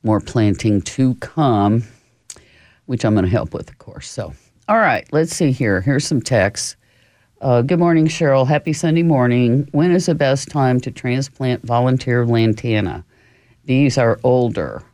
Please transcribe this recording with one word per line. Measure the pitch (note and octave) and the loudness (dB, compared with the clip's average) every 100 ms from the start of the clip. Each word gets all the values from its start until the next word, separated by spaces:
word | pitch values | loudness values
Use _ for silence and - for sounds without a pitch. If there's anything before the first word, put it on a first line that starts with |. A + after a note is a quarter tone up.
more | A2+ G#2 | 0 -2
planting | - - G#2 F2 A2 G2+ | 0 0 0 0 0 0
to | - - C3 B2 | -2 -2 -2 -2
come, | - - C#3+ A2 G2+ A2+ A2+ _ _ _ _ - _ _ _ _ - | -8 -2 0 2 2 0 -2 _ _ _ _ -20 _ _ _ _ -8
which | B2 | -4
I'm | A2+ | 0
gonna | G#2+ F2+ | 2 2
help | G#2+ - | 0 -2
with, | - - | -10 -12
of | - | -20
course. | - - - | -20 -20 -14
So, | - E2+ C#2 _ _ - | -12 -12 -14 _ _ -2
all | A3 | 0
right, | F#3+ A2 - | 2 0 -2
let's | D3+ E3 | -2 -2
see | - D#3 | 0 -2
here. | B2+ A#2 F#2 | 0 0 0
Here's | F#2+ C#3 - | 0 -2 0
some | C3+ | -4
texts. | - A#2 F#2+ - - - _ _ _ _ _ _ | 0 0 0 -2 -10 -12 _ _ _ _ _ _
Uh, | C#3 A#2+ | 0 2
"Good | A#2 F3 | 2 2
morning, | E3+ E3 D#3 | 4 4 2
Cheryl. | D#3 D#3 C3+ B2+ | 0 2 2 2
Happy | D3 - | 0 -2
Sunday | D3+ E3 E3 | -4 0 2
morning. | E3+ C#3 B2 A#2+ A#2+ B2+ D3 | 2 2 2 2 2 2 0
When | F#3 F3 | 0 2
is | F3 F3 | 2 0
the | |
best | D#3+ C#3 C3+ - | 0 0 0 -2
time | D3+ C3 B2+ | -2 0 0
to | B2+ | -2
transplant | - B2+ B2+ C3+ _ C3 B2 | -8 -4 -4 -6 _ -4 -4
volunteer | A#2+ A#2+ B2+ B2+ - A#2+ A#2 | -2 0 0 0 0 0 2
lantana? | A#2 A2+ A2 A#2+ G#2+ F#2+ - - _ _ _ _ _ - | 2 2 0 -2 -2 -2 -8 -16 _ _ _ _ _ -2
These | C3 C#3 C3 | 2 2 2
are | A#2 - | 2 2
older | B2+ B2+ A#2+ F#2 C#2+ A1 - | 2 2 0 -2 -6 -10 -16